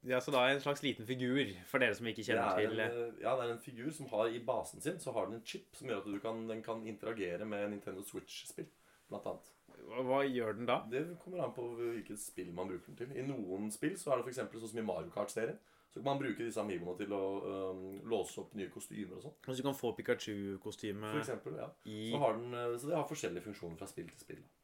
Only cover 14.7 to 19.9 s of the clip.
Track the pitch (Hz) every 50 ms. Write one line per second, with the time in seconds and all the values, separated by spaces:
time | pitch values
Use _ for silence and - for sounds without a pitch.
14.7 | 110 117 110 104 90 85 82 85 - 104 104 - - 113 110 123 - - _ _
15.7 | - _ _ _ - - 110 135 139 139 135 127 104 - 117 117 107 110 104 104
16.7 | 95 87 87 87 90 90 104 98 104 98 95 95 98 98 - 95 98 95 95 95
17.7 | 92 92 92 95 98 98 - 110 113 104 90 - - - 95 - - 107 95 87
18.7 | - 107 - - 110 107 104 90 92 90 90 147 - _ - - 131 127 131 139
19.7 | 139 - - 120